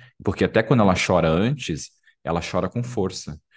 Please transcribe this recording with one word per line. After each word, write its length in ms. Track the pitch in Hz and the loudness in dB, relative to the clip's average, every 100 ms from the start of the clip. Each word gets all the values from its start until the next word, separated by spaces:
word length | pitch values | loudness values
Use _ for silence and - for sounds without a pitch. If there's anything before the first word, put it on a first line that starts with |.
| - - | -20 -8
porque 200 | - 98 | -4 0
até 180 | 92 113 | 2 2
quando 200 | - 131 | 4 4
ela 120 | 101 90 | 4 4
chora 340 | - 90 82 | 2 2 2
antes, 600 | 82 117 143 - 73 - _ _ _ | 2 0 -2 -6 -8 -10 _ _ _
ela 180 | - 85 | -6 -6
chora 280 | - 92 90 | -4 -2 -2
com 140 | - | -4
força. 560 | 120 107 92 - - 80 _ | -6 -4 -4 -6 -14 -16 _